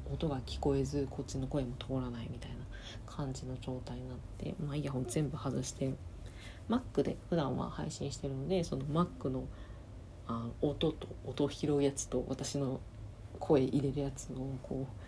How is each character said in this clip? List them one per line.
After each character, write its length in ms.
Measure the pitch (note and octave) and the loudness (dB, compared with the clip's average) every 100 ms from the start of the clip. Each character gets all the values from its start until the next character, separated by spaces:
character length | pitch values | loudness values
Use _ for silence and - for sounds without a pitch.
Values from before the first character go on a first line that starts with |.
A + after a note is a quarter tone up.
| - | -4
音 160 | C#3 D#3+ | 0 0
が 120 | C#3 | 0
聞 160 | - - | -2 0
こ 160 | D3 C#3 | 4 4
え 80 | |
ず、 220 | C3+ C#3+ C3+ | 4 2 0
こ 120 | - | -2
っ 20 | |
ち 140 | C3+ C#3 | -4 -2
の 80 | C3 | 0
声 180 | D3 | 2
も 100 | B2+ - | 0 -2
通 160 | - | -2
ら 160 | C3 B2+ | 0 0
な 120 | A#2 | -2
い 60 | A2+ | -4
み 80 | - | -6
た 100 | - | -6
い 20 | |
な 60 | - - - - - - | -8 -8 -8 -8 -10 -8
感 260 | - C#3 | -4 -4
じ 140 | C3 B2+ | -4 -4
の 100 | B2+ | -6
状 180 | - B2+ - | -4 -4 -4
態 120 | B2+ | -6
に 80 | B2+ | -6
な 80 | |
っ 40 | B2 - - | -8 -8 -6
て、 180 | - - | -4 -2
ま 100 | D3 | -2
あ、 40 | C#3+ | 0
イ 80 | |
ヤ 80 | C#3+ | 0
ホ 60 | C3 | 0
ン 80 | B2+ | 2
全 220 | - D3 | 2 2
部 80 | D3 | 0
外 240 | C#3 C3+ | 0 0
し 100 | C3+ | -2
て、 220 | - C3+ C3 - - - - - - - | 0 0 0 -6 -10 -10 -10 -12 -10 0
Mac 340 | A#3 - - | 0 2 2
で 140 | C#3 - - | 2 0 0
普 60 | E3+ | 2
段 200 | C3+ B2+ | 4 2
は 140 | A#2+ | -2
配 200 | - D3+ | -2 -4
信 200 | D#3+ C#3+ | -2 -4
し 60 | - | -2
て 100 | C#3+ | -2
る 60 | |
の 120 | C3+ C#3+ | -2 2
で、 160 | F#3+ | 2
そ 140 | E3 C3+ | 2 0
の 80 | |
Mac 460 | C#3 D3+ F3 - C#3 | 2 4 4 2 0
の、 140 | C3 B2+ - - - - - - - - | 0 -2 -6 -10 -10 -12 -12 -12 -10 -4
あ、 220 | A#2 A#2 - | -2 -2 2
音 320 | D3+ C#3 D#3+ | 2 4 2
と、 140 | - - - | 2 -4 -8
音 200 | - C3+ | -4 2
を 40 | C#3+ | 2
拾 240 | - - | 4 4
う 100 | C#3+ | 6
や 100 | C#3 | 6
つ 160 | C#3 - | 4 0
と、 160 | B2+ - | 0 0
私 300 | C3+ C3+ C#3+ | -2 0 2
の 220 | C3+ C3+ - - - - - - | 2 0 -4 -10 -10 -10 -12 -6
声 240 | - D3+ | 6 8
入 180 | C3 C#3+ | 8 6
れ 120 | C#3 | 4
る 80 | C3+ | 2
や 100 | C#3 | 0
つ 240 | C3+ - | -2 -6
を 240 | C3 C3+ C3 | -4 -4 -4
こ 240 | - C#3 C3 | -2 -2 -2
う、 20 | - | -6